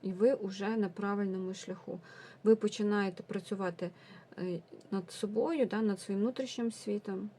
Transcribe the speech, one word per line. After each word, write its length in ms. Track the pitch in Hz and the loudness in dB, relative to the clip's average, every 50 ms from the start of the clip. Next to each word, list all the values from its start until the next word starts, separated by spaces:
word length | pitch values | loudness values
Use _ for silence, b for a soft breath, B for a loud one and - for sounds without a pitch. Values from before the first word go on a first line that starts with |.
| - | -4
І 100 | 196 185 | -4 0
ви 220 | 180 208 247 277 | 4 4 4 4
вже 420 | - 214 196 196 190 196 208 226 | 4 0 -6 -4 -2 -2 0 2
на 120 | 226 208 190 | 2 0 0
правильному 640 | - - 208 202 202 202 202 196 185 190 185 185 185 | 0 -2 -2 -2 0 0 0 0 -2 -2 -4 -4 -6
шляху. 460 | 185 - - 185 - - - - 180 B B B B B B B B - | -8 -8 -10 -10 -10 -8 -10 -10 -10 B B B B B B B B 8
Ви 120 | 214 220 | 8 8
починаєте 680 | 220 - 214 - - 214 208 208 202 202 196 180 - - | 8 8 -2 0 2 2 2 4 4 2 0 -2 -6 -8
працювати, 680 | - 202 202 175 - 214 196 196 180 175 - 185 175 B B B B B B B B - - | -6 -6 -6 -4 -4 -4 -2 -2 -2 -2 -2 -6 -6 B B B B B B B B -10 -6
е, 220 | 180 185 175 170 165 - - - - - | -4 -4 -4 -4 -6 -10 -20 -20 -10 -4
над 200 | - 196 180 170 | -4 -4 -4 -4
собою, 560 | - - - 208 208 214 240 311 330 311 262 | -6 -4 -4 -2 0 2 2 2 4 2 2
да, 160 | 196 - 214 220 | 2 2 2 2
над 180 | 214 202 180 | 2 2 0
своїм 220 | - - 196 196 208 | -2 -2 0 2 2
внутрішнім 500 | 240 262 - 269 247 - - 240 233 220 | 2 2 0 -4 -4 -2 -2 -2 -2 -2
світом. 580 | - - - 208 208 208 - 196 185 196 214 - | -4 -4 -2 -2 -2 -2 -4 -6 -4 -6 -8 -10